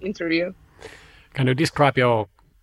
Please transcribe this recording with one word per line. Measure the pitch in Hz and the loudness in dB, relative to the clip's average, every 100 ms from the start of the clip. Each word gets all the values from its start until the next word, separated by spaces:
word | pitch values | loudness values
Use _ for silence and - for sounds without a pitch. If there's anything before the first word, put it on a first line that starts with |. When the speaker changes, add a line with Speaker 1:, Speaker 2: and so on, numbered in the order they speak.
Speaker 1:
interview. | 190 208 170 165 180 190 _ - - - - - _ | -10 -6 -2 -2 -2 -8 _ -20 -20 -20 -20 -20 _
Speaker 2:
Can | - 131 | -2 0
you | |
describe | 127 160 - 143 131 | 0 0 2 2 4
your | 123 117 104 _ _ _ | 2 2 -2 _ _ _